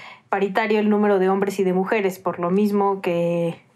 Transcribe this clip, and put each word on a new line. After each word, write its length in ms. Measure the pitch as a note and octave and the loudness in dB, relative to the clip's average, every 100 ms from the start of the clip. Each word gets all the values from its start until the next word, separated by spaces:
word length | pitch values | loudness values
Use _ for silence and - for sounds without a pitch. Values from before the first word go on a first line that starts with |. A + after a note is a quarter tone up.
| - - _ | -20 -20 _
paritario 500 | G3 G3 G3 G#3+ G#3+ | -2 -2 -2 0 2
el 120 | G#3+ | 2
número 280 | G#3 G#3 G3 | 2 2 2
de 100 | F#3 | 2
hombres 300 | G3 F#3+ F#3+ | 2 0 0
y 60 | |
de 80 | F#3 | 0
mujeres, 480 | F#3 F#3 A3+ F#3+ F#3 | 0 0 0 -2 -4
por 180 | F3 E3+ | -6 -4
lo 120 | E3+ | 0
mismo 500 | F#3+ G#3 G3+ G3 G3 | 2 2 2 0 0
que 600 | F#3 E3+ E3+ E3+ E3+ E3+ _ | -2 0 0 0 -2 -6 _